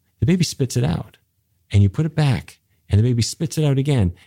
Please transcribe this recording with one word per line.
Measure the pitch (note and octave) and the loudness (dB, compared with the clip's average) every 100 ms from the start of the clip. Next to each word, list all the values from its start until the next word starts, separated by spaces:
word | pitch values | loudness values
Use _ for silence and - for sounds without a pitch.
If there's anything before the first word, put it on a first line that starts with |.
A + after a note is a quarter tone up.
| _ _ | _ _
the | A#2 | 0
baby | F#3 | 0
spits | E3 - B2 B2 | -2 -4 -4 -2
it | |
out | C3+ E3 - - _ _ _ _ _ | -2 -4 -8 -18 _ _ _ _ _
and | G2+ | 2
you | G2 | 2
put | A#2+ D#3+ | 2 -2
it | D#3 | 0
back | D3 F#2 - - _ _ _ | 0 0 -4 -20 _ _ _
and | G#2 | 0
the | |
baby | A#2+ A#2+ | 2 2
spits | A2 - D#3+ - | -2 -4 -6 -2
it | D3 | 0
out | C3+ | 0
again. | C#3 C3+ F#2 - | 0 0 0 -2